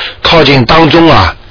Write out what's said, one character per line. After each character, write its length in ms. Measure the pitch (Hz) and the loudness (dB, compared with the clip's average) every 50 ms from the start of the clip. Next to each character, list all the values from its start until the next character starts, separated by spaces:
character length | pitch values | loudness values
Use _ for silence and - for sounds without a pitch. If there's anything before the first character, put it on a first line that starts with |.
| - - - - | -10 -14 -14 -10
靠 220 | - - 170 165 151 | -6 -2 0 0 0
近 200 | 135 143 135 117 | 0 0 0 0
当 240 | - 165 160 165 147 | 0 0 0 0 2
中 200 | 160 170 165 160 | 2 2 2 2
啊， 240 | 139 107 92 85 - - - - | 2 2 0 -2 -4 -8 -16 -20